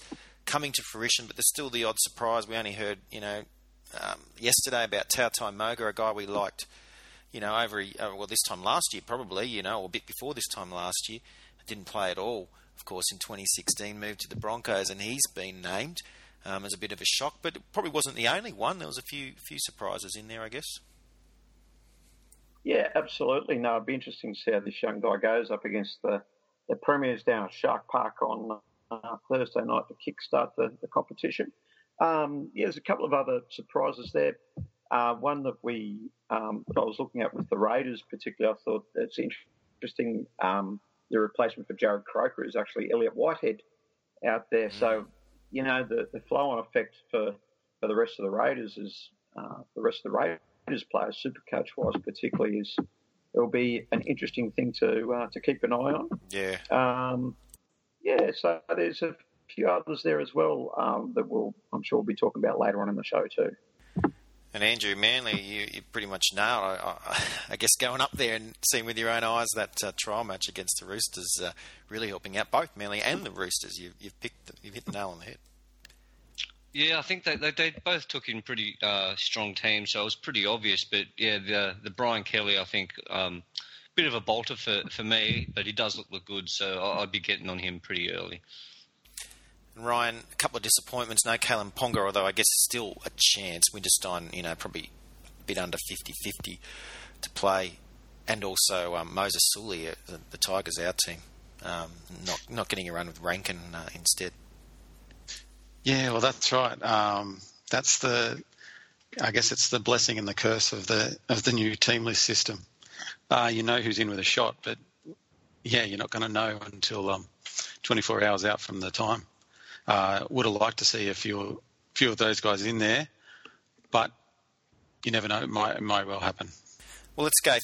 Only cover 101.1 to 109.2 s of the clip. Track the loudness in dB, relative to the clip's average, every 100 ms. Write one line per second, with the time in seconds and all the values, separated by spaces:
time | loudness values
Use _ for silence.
101.1 | -4 -14 -20 -20 -12 -8 -6 -8 -12 -18
102.1 | -10 -6 -6 -6 -6 -2 -4 -4 -6 -6
103.1 | -6 -2 -2 -4 -6 -8 -10 -10 -2 0
104.1 | 2 -2 -8 -20 -20 -20 -20 -20 -20 -20
105.1 | -20 -16 -16 -16 -20 -20 -4 2 2 4
106.1 | 4 4 4 2 4 2 0 2 4 4
107.1 | 2 -2 -8 -16 -18 -2 0 2 2 4
108.1 | 2 2 -2 -12 -20 -20 -20 -20 _ _
109.1 | -4